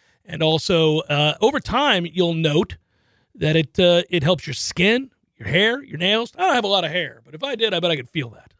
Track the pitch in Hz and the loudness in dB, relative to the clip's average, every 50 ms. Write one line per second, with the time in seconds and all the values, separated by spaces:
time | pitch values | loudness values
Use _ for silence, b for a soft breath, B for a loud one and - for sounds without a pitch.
0 | _ _ _ _ _ - - - 160 156 160 160 - - 185 165 160 156 151 156 | _ _ _ _ _ -14 -6 -2 0 2 2 0 0 0 2 2 2 2 2 0
1 | - - 147 143 147 151 143 - 214 240 302 277 - - 202 254 294 294 220 185 | -2 -2 -2 0 0 0 0 2 0 0 0 0 -4 -2 -2 0 2 2 2 0
2 | 170 170 139 180 180 170 165 160 160 156 143 165 - - - - _ _ _ _ | 0 -4 -2 0 0 0 0 0 0 2 2 2 0 0 -4 -18 _ _ _ _
3 | _ _ _ _ _ _ _ - - 151 156 160 156 - - - 180 175 175 175 | _ _ _ _ _ _ _ -4 -2 2 2 2 0 0 0 2 4 4 4 4
4 | 170 - 180 170 135 160 185 147 - - 131 - - - - - 180 202 226 254 | 2 0 -2 0 2 2 0 0 -2 -8 -8 -8 -8 -8 -4 0 2 2 2 0
5 | 269 262 _ _ _ _ _ - 110 95 131 175 208 226 240 285 277 - - 147 | -2 -6 _ _ _ _ _ -10 -6 0 2 2 2 2 0 -2 -6 -10 -8 -4
6 | 180 190 214 226 240 - - - 359 381 294 247 214 196 202 190 170 151 156 180 | -2 0 0 0 -2 -4 -6 -2 0 2 2 2 0 2 0 0 0 0 -4 -4
7 | 165 127 117 120 _ - 151 156 277 277 269 220 226 220 190 170 170 175 165 139 | -6 -6 -10 -16 _ -20 -16 -10 -8 -8 -4 -2 -2 -2 -2 0 0 -2 -2 -2
8 | 120 - - 160 131 117 107 - - _ _ _ | -6 -8 -8 -8 -8 -8 -10 -18 -20 _ _ _